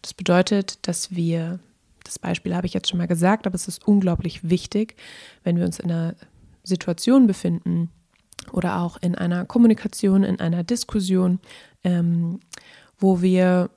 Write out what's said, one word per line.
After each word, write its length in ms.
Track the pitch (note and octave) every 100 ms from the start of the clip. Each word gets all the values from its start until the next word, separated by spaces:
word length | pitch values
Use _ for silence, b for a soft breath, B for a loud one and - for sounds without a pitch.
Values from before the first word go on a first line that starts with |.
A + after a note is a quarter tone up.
| -
Das 80 |
bedeutet, 720 | - F3+ F3 F3+ G3+ F#3+ - -
dass 300 | E3+ - F3+
wir, 420 | E3 E3 E3 F3+ _ _ _ _
das 160 | - -
Beispiel 340 | F3+ E3+ F#3
habe 140 | F3 F#3
ich 60 |
jetzt 140 | F#3 -
schon 100 | F3
mal 100 | F3
gesagt, 360 | E3+ F3 A3
aber 120 | G3+ F3+
es 100 | -
ist 220 | - -
unglaublich 600 | G3+ F#3 E3+ E3+ - E3
wichtig, 460 | F3+ - G#3 A3 _ B B B B
wenn 140 | F3+ E3+
wir 80 |
uns 160 | F3 E3
in 100 | E3+
einer 240 | E3 E3 - - _ - _
Situation 640 | - F3+ - E3+ - C4+ A#3
befinden 640 | F#3+ F3+ E3 F3 E3+ E3 _ _ _ _ - -
oder 280 | F3+ F3 F#3
auch 180 | F3 -
in 160 | F3+ F3
einer 280 | F3 F3
Kommunikation, 800 | F3+ A#3+ A#3 A3 G#3+ - G3 F#3+
in 160 | G3 F#3
einer 240 | E3+ E3+
Diskussion, 800 | E3+ A#3+ - G#3+ F#3 F#3 F#3 F#3 B B B B
ähm, 560 | F3+ F3 E3+ E3+ E3+ F3+ _ - B B B _
wo 220 | F#3+ F#3
wir 500 | F#3 F#3 F3+ F3+ F3+